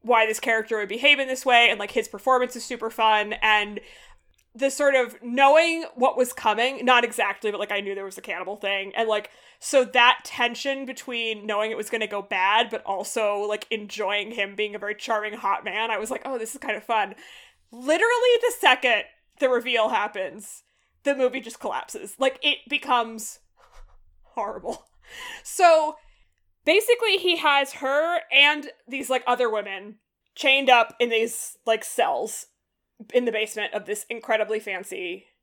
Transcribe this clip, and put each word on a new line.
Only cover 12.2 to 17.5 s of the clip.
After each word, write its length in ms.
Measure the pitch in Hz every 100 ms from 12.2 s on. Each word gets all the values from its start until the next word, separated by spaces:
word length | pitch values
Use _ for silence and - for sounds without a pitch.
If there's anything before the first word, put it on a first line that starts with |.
bad, 480 | 196 196 190 214 226
but 140 | 226
also, 540 | - 196 202 240 208 202
like, 280 | 208 208 -
enjoying 600 | 214 208 202 196 208 208
him 240 | 233 196
being 220 | 202 214 202
a 20 |
very 160 | 202
charming, 380 | 208 - 220 214
hot 320 | 208 196 202
man, 260 | 208 202 226
I 80 | -
was 100 | 220
like, 140 | 240
"Oh, 140 | 262 254
this 160 | 220
is 60 | 277
kind 160 | - 214
of 80 |
fun." 320 | - 220 196 202 - - -